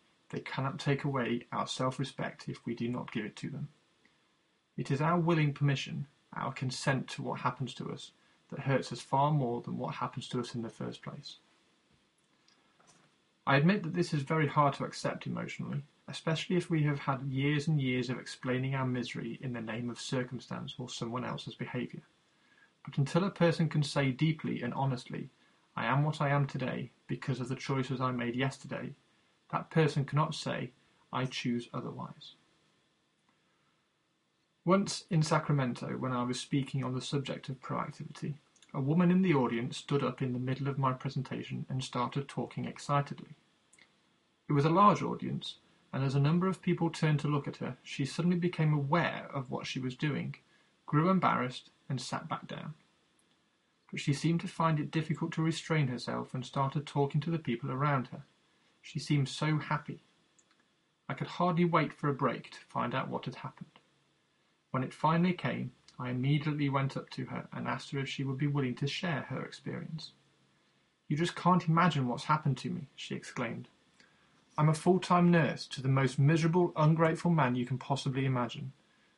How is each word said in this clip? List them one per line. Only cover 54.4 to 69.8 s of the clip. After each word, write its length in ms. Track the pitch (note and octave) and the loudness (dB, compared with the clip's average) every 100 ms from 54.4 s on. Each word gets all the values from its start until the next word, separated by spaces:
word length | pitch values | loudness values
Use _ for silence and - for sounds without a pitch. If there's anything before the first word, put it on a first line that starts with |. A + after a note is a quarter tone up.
to 60 | F#3 | 0
find 320 | - E3 D3+ | 0 2 2
it 100 | C#3+ | 0
difficult 440 | E3 D#3 D#3+ E3 | -2 -2 -2 -2
to 100 | E3 | 0
restrain 440 | D#3+ D#3 - D#3+ C3+ | 0 0 0 2 2
herself 440 | A#2+ - A#2+ - | 0 -4 -6 -6
and 100 | C#3 | -8
started 440 | B2 - C#3 D3 C#3+ | -6 -2 0 -2 -2
talking 340 | C#3+ C#3 D3+ | 0 0 0
to 80 | D#3+ | 0
the 80 | E3 | -2
people 340 | - A#2 C3+ | -2 -4 -4
around 360 | C3 D3 C#3 A#2+ | 0 2 2 -2
her. 160 | - - _ _ _ _ _ | -8 -16 _ _ _ _ _
She 160 | - D3+ | -12 -8
seemed 320 | - D3 C3 | 0 2 2
so 300 | - D#3 D3+ | 0 0 0
happy. 420 | - D3+ - - _ _ _ _ _ _ _ _ _ _ - | 0 -2 -4 -12 _ _ _ _ _ _ _ _ _ _ -10
I 60 | |
could 140 | - C#3+ | -6 -6
hardly 360 | - F3+ E3+ | -2 2 4
wait 300 | F3 E3 D3 | 4 4 2
for 160 | - D3+ | 0 0
a 40 | |
break 360 | C3+ C3+ - - | 2 0 0 -8
to 100 | - - | -18 -8
find 280 | B2 A#2+ C3 | -4 -2 -2
out 120 | - | -2
what 180 | B2 C3+ | -4 -6
had 100 | - | -8
happened. 440 | C#3+ - - - _ _ _ _ _ _ _ _ _ | -10 -12 -18 -20 _ _ _ _ _ _ _ _ _
When 120 | B2+ | -4
it 120 | C3 - | -4 0
finally 380 | D#3 E3+ F3 | 4 6 4
came, 400 | F3 C3 A#2 B2+ - - - | 2 -2 -2 -4 -10 -18 -10
I 100 | B2+ | -4
immediately 600 | B2+ C3 D3 D3+ D3 C#3+ | 0 4 4 2 0 2
went 280 | C3+ C3+ - | 2 0 -2
up 140 | - | -6
to 140 | - B2 | -8 -6
her 220 | B2 - | -8 -8
and 140 | B2 B2 | -6 -4
asked 240 | A#2+ - | -4 -4
her 80 | C#3 | -4
if 100 | C3+ | -4
she 140 | - | -4
would 160 | C#3 C3 | -4 0
be 80 | D3 | 0
willing 260 | C#3+ B2+ B2 | 2 0 0
to 120 | - | -4
share 340 | - - C3+ - | -2 -2 -4 -4
her 140 | - | -8
experience. 680 | - - - - | -8 -10 -10 -8